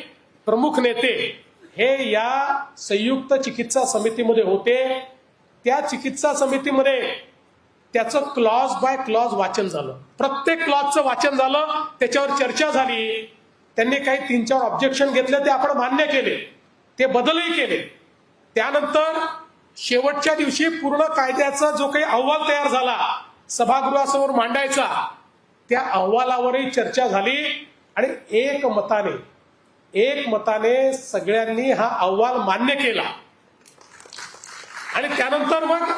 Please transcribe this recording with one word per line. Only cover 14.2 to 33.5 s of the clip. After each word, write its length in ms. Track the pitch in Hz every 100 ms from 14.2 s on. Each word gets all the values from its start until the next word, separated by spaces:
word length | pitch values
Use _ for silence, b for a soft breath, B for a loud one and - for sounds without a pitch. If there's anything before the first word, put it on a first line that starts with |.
| - 240 220
चार 160 | 262
ऑब्जेक्शन 500 | 233 - 262 269 277
घेतले, 280 | 247 262 277
ते 100 | 277
आपण 260 | 269 285 277
मान्य 280 | 247 277 302
केले, 300 | 277 214 139 - - _ _ _ -
ते 80 | 254
बदलही 460 | 240 247 330 339
केले. 260 | 339 240 175 139 - _ _ _ _ _ 226
त्यानंतर 640 | 240 285 294 302 320 320 320 - - _ _ -
शेवटच्या 580 | - 247 269 285 302 311
दिवशी 320 | 285 - 320
पूर्ण 320 | 330 277 285 311
कायद्याचा 640 | 277 262 247 285 277 302
जो 160 | 294 277
काही 180 | 294 311
अहवाल 420 | 226 269 302 311
तयार 180 | 285 285
झाला 300 | 254 254 220 202 196 - - -
सभागृहासमोर 800 | - 233 269 269 277 269 277 277
मांडायचा, 540 | 240 233 254 277 277 220 - - - - _ _ _ -
त्या 120 | -
अहवालावरही 880 | - 190 185 226 254 247 247 254 269
चर्चा 380 | 254 220 - 254
झाली 600 | 196 208 277 294 285 - _ _ -
आणि 120 | 262 - - 214
एकमताने, 760 | 269 285 269 208 202 214 196 131 - _ _ _ _ _ _
एकमताने 1000 | 190 247 285 262 214 220 214 220 254 269
सगळ्यांनी 800 | 262 - 202 170 220 220 226 262
हा 160 | 247 220
अहवाल 480 | - 180 190 240 254
मान्य 360 | 196 196 254 277
केला. 280 | 262 202 - - - _ _